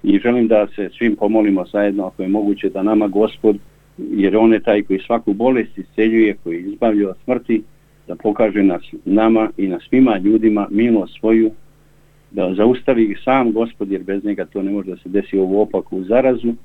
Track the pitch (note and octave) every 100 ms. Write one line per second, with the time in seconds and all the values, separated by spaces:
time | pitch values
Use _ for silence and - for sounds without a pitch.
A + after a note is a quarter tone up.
0 | - G2+ A#2+ B2 A2+ G#2+ G2+ - F#2+ -
1 | A#2 G#2 G#2 A2 G#2+ F#2+ F2+ G#2 G2+ G2
2 | F#2 - F#2+ G#2 G#2 G2 G2 G2 G2 A2
3 | G#2+ G2 G#2+ - A2 G#2 - _ _ -
4 | - G#2+ G2 G#2 A2+ A2 A#2 G#2 G#2 F#2+
5 | - A#2 A2+ G2+ B2 C3 G#2 - F#2+ -
6 | A2 A2+ A2 F#2+ F2 E2+ F#2 G#2 A#2 G#2
7 | G2+ F#2 - B2 - A2+ - _ _ _
8 | - F2 A2 G#2 A2 G2+ G2 F2 - -
9 | - G2+ A2 A2+ A2 - F#2+ F2 - B2+
10 | B2+ G2+ F#2+ A2 A2 G#2 F#2+ G2+ A#2+ A2+
11 | F2+ - A2 A2+ A2 A2 - _ _ _
12 | _ _ _ - F#2 F#2 A2 B2+ - B2
13 | A2 G2 - C3+ A#2+ G#2+ A#2 - G2+ G2
14 | F2+ G2 G#2 G2 F2 G2+ F#2+ G2+ F#2+ F2+
15 | F2+ G2 F#2+ G2 F#2 G2+ G#2 G2 - F#2
16 | F#2 A#2 C3+ A#2+ A#2 A#2